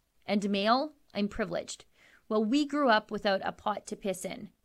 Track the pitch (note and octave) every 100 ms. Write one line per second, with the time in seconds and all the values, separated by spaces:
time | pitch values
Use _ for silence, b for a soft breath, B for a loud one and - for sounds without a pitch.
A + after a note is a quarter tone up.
0 | _ _ - G#3 G3 G3+ G#3 B3+ D4+ -
1 | _ - G3+ - F#3 E3 - - - b
2 | b b b A3 G#3+ C#4+ C#4+ D4 C4 G#3+
3 | - G#3 G#3 F#3+ F3 - G#3+ G3+ - G#3
4 | G3 F3+ F3+ - G#3 _